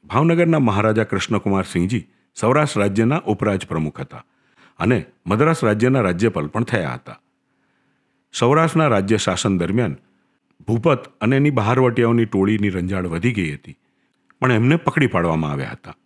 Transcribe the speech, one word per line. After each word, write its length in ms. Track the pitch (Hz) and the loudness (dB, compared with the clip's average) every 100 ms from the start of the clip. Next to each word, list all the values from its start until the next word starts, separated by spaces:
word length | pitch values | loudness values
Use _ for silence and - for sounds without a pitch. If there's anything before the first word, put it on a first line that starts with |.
| 76 | -2
ભાવનગરના 540 | 104 160 170 170 160 | 0 2 2 2 2
મહારાજા 440 | 123 101 107 110 | 2 2 2 0
કૃષ્ણકુમાર 600 | 110 95 - 104 104 98 90 | -2 -4 -2 -2 0 -2 -2
સિંહજી 380 | 90 90 120 - _ _ - | -2 -2 -4 -6 _ _ -4
સૌરાષ્ટ્ર 440 | 107 139 147 107 | 0 2 0 0
રાજ્યના 400 | 101 98 113 156 - | 0 2 0 0 -2
ઉપરાજ 400 | 104 107 98 - | -2 -2 -2 -4
પ્રમુખ 340 | 82 78 - | -6 -6 -8
હતા 220 | - - - _ _ _ _ _ | -14 -16 -20 _ _ _ _ _
અને 200 | 87 120 - _ - | 0 0 -2 _ -4
મદ્રાસ 380 | 107 151 165 | 0 2 2
રાજ્યના 380 | 113 104 123 135 | 0 2 2 2
રાજ્યપાલ 460 | 98 87 110 90 76 | 0 0 0 -2 -6
પણ 160 | 110 | -4
થયા 300 | 117 110 78 | -2 -2 -4
હતા. 240 | 64 - - _ _ _ _ _ _ _ _ _ _ _ | -8 -14 -20 _ _ _ _ _ _ _ _ _ _ _
સૌરાષ્ટ્રના 540 | - 120 151 160 160 151 | -2 2 2 2 2 2
રાજ્ય 300 | 104 95 107 | 0 0 0
શાસન 400 | - 87 110 95 | 0 -2 -2 0
દરમિયાન 400 | 85 107 110 69 _ _ _ _ _ _ - | 0 -2 -2 -6 _ _ _ _ _ _ -4
ભૂપત 360 | 113 160 131 - _ | 0 0 0 -4 _
અને 140 | 110 135 | 0 2
એની 160 | 147 | 2
બહારવટિયાઓની 760 | 131 104 123 127 113 117 117 113 | 2 2 2 2 2 2 2 0
ટોળીની 440 | 98 98 110 101 | 0 0 0 -2
રંજાડ 380 | 92 90 98 90 | -2 -4 -4 -4
વધી 260 | 82 113 | -2 -2
ગઈ 180 | 107 82 | -2 -4
હતી, 240 | 73 - - _ _ _ _ _ _ | -8 -16 -20 _ _ _ _ _ _
પણ 100 | 127 | 2
એમને 260 | 117 120 165 | 4 4 2
પકડી 300 | 160 - 135 | 0 0 0
પાડવામાં 440 | 92 85 80 78 | 2 0 0 -2
આવ્યા 200 | 71 67 | -6 -8
હતા. 240 | - - - | -12 -18 -20